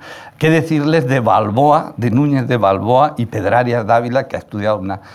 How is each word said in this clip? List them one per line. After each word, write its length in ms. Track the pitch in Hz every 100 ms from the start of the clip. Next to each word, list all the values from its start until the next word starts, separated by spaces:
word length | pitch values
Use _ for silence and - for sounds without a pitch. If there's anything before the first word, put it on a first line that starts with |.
| - - - -
¿Qué 100 | 156
decirles 580 | 160 160 156 147 165 131
de 120 | 131
Balboa, 760 | 107 101 110 113 147 151 - -
de 120 | 117
Núñez 380 | 113 147 135 120
de 100 | 123
Balboa 560 | 98 98 104 127 147 147
y 120 | 117
Pedrarias 580 | 110 95 117 123 120 104
Dávila, 420 | 117 120 131 127
que 100 | 87
ha 20 |
estudiado 400 | - 104 104 104
una 220 | 95 95 -